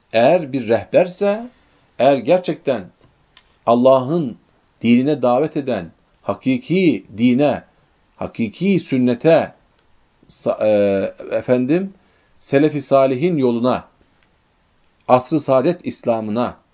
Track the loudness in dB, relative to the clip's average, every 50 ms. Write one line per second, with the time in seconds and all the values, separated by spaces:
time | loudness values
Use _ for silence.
0 | _ _ 0 2 4 4 4 2 0 -4 -6 -6 -2 0 -2 -2 -2 0 0 0
1 | 0 0 -2 -4 -4 -4 -4 -4 -8 -14 -18 _ _ _ _ _ _ _ _ 0
2 | 2 2 2 2 2 0 0 0 0 -4 -8 -6 _ -6 -6 -6 -6 -12 _ _
3 | _ _ _ _ _ _ _ _ _ _ _ _ _ 0 2 4 6 4 4 4
4 | 2 -2 -4 -4 -4 -6 -10 -14 _ _ _ _ _ _ _ _ 2 2 2 4
5 | 4 0 -2 0 0 0 2 2 0 -2 -4 -6 -6 -4 -6 -6 -8 -10 -16 _
6 | _ _ _ _ _ -8 -8 -4 -2 -2 -2 -2 -2 -2 0 2 2 2 0 0
7 | -6 -12 -4 0 2 2 4 4 2 0 0 -2 -8 _ _ _ _ _ _ _
8 | _ _ _ _ -12 -12 -6 -6 -6 -6 -4 -4 -2 0 0 0 -2 -2 -2 0
9 | 0 0 0 2 2 4 4 4 2 -2 -8 _ _ _ _ _ _ _ _ _
10 | _ _ _ _ _ _ -18 -8 -6 -6 -4 -2 0 2 2 2 2 2 0 -2
11 | -2 -6 -8 -12 -10 -6 -6 -6 -2 0 0 0 0 0 -2 -2 -2 -6 -12 _
12 | _ _ _ _ _ _ _ _ -10 -2 0 0 0 0 -2 -4 -2 0 2 2
13 | 4 2 0 0 -2 -2 0 0 0 0 0 0 -2 -2 -2 -2 -6 _ _ _
14 | _ _ _ _ _ _ _ _ _ _ _ _ _ _ _ _ _ _ _ _
15 | _ 2 2 2 2 0 -2 -2 0 2 2 2 2 0 -2 -2 -6 -10 -10 -6
16 | -4 -2 -2 -2 -4 -4 -4 -4 -4 -4 -6 -12 _ _